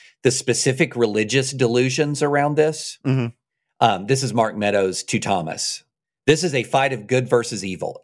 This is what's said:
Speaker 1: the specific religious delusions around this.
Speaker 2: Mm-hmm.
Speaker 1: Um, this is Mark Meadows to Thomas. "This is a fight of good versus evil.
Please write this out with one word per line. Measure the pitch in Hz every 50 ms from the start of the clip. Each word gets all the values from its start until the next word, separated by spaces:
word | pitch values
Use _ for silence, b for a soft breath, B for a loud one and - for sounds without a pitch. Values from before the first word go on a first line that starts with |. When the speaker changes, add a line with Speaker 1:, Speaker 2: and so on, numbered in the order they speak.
| B B B _ -
Speaker 1:
the | 127
specific | 127 - - 127 117 - - 139 127 131 165 - -
religious | 120 117 107 104 107 110 107 123 135 131 131
delusions | 139 127 131 113 117 123 127 131 127 156 151 147 147 143 147
around | 143 143 143 143 147 147
this. | 151 151 156 156 - - - - - -
Speaker 2:
Mm-hmm. | 135 131 131 120 117 - _ _ _ _ _ _ _ _ -
Speaker 1:
Um, | 117 117 101 90 98
this | 107 135 127 131
is | 117 107
Mark | 120 110 107 -
Meadows | 107 104 104 101 101 98 95 87 - -
to | - - 101
Thomas. | - - 98 87 82 78 - - - - - - - _ _ _ _ _ _ _ _
"This | - 156 151 175
is | 170 139
a | 127 110
fight | - - 135 139 139 131
of | 110 104
good | 101 127 127 123
versus | 107 127 120 113 - 113 98 95
evil. | 95 92 78 - - - -